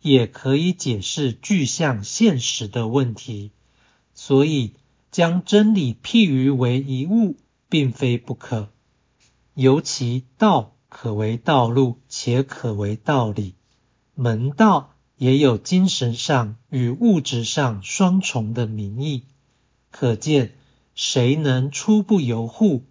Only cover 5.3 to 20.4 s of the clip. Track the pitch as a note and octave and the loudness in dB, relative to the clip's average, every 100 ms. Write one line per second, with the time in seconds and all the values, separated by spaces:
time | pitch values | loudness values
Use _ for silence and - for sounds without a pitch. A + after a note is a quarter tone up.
5.3 | F3 - G#3 G#3+ G#3 C3+ A2 - A#3 G3+ | 0 2 4 4 2 0 -4 0 2 4
6.3 | C3+ C3 C3+ B2 B2+ C3+ C3 D3+ A3 G#3 | 4 2 2 0 0 -2 -6 0 2 0
7.3 | D3 _ _ _ D#3+ C3+ A#2 B2+ A#2+ - | -2 _ _ _ 0 0 0 -2 -2 -4
8.3 | B2 - A2+ G#2 _ _ _ _ _ _ | -12 -6 -8 -8 _ _ _ _ _ _
9.3 | _ _ - C3 C#3+ D#3+ - B2 B2 - | _ _ 2 4 4 0 -6 -4 -4 -8
10.3 | _ A3 D#3+ A2 _ _ - A#2 G#2+ A2+ | _ 2 2 0 _ _ -10 -6 -2 -2
11.3 | A#2 - D3 A#2 A#2+ B2+ A#2 _ - - | -4 0 2 2 2 0 -2 _ -10 -2
12.3 | A#2+ C3+ - A#2+ G#2 G#2 G#2+ - C#3+ A2+ | -2 -2 -6 -8 -4 -4 -6 -2 0 0
13.3 | G#2 G2 - _ _ _ _ _ - A#2+ | -4 -8 -12 _ _ _ _ _ -4 -2
14.3 | A2+ B2+ C#3+ A3 E3+ - _ _ _ B2+ | -2 -4 2 4 4 -2 _ _ _ 0
15.3 | C3+ C#3+ A2 - F#3 F#3 - A#2+ A#2 - | 4 4 2 0 2 2 0 -4 -4 -2
16.3 | C#3 A2 A2 _ C3+ A#2+ C#3+ A#3 F3+ - | -2 -2 -8 _ -4 -2 0 2 2 0
17.3 | A#2+ A2+ - C3+ G#2 F#2+ - F#3+ F#3+ - | -6 -4 -2 -2 -4 -10 0 2 2 0
18.3 | B2+ A2 A#2+ A2+ G#2+ G2+ A2 D3+ C3+ - | -4 -4 -4 -6 -6 -8 -6 -6 -6 -10
19.3 | _ _ _ _ _ _ - B2+ A2 D#3 | _ _ _ _ _ _ -4 -2 -2 0
20.3 | D3 | 0